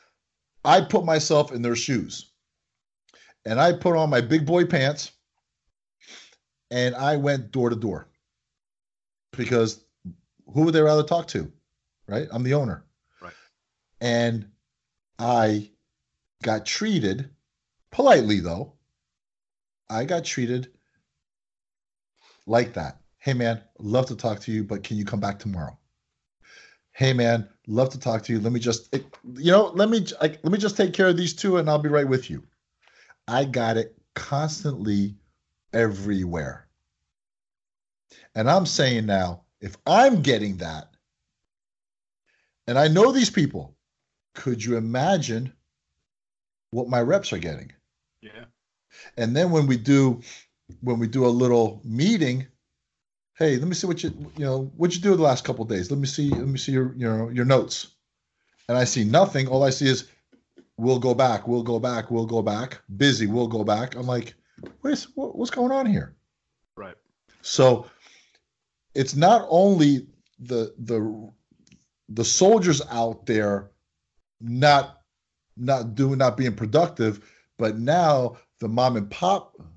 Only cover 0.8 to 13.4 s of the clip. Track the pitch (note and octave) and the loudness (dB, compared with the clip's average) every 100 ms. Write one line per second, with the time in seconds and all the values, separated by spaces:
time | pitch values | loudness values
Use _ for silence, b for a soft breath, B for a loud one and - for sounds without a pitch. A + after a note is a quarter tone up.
0.8 | - G#3 E3 D#3 D#3 D3+ D3 A#2+ A#2+ A#2 | 4 0 0 0 2 2 0 -2 -4 -2
1.8 | - A#2 - - - _ _ _ _ _ | -2 -4 -6 -12 -20 _ _ _ _ _
2.8 | _ _ _ b b _ A2 A#2 E3+ E3+ | _ _ _ b b _ -4 2 2 2
3.8 | F3+ E3 D3+ B2 A#2+ D#3+ D3 F3 F3 D#3+ | 0 2 2 2 2 2 2 2 2 2
4.8 | C3+ D3 - _ _ _ _ _ _ _ | 0 -2 -10 _ _ _ _ _ _ _
5.8 | _ _ B B B B _ _ - B2 | _ _ B B B B _ _ -8 -2
6.8 | B2 B2 C#3+ D3 C#3+ C3+ G#2 C3+ A#2+ A#2 | -2 0 -2 0 0 -2 -4 -2 0 0
7.8 | G#2+ D#2 - _ _ _ _ _ _ _ | -4 -8 -12 _ _ _ _ _ _ _
8.8 | _ _ _ _ _ - A#2 A#2+ A2 - | _ _ _ _ _ -8 0 0 0 -4
9.8 | _ _ F2+ - _ _ - C#3+ E3 D#3 | _ _ -20 -20 _ _ -6 0 2 4
10.8 | D3+ D3+ D3+ E3+ E3 F#2+ D#2 - _ _ | 4 4 2 -2 -2 -8 -8 -14 _ _
11.8 | _ _ - A2 D#3 A#2 B2+ D3 B2+ D#2 | _ _ -8 -6 -6 -4 -2 0 -2 -6
12.8 | - _ _ B F2 B | -14 _ _ B -20 B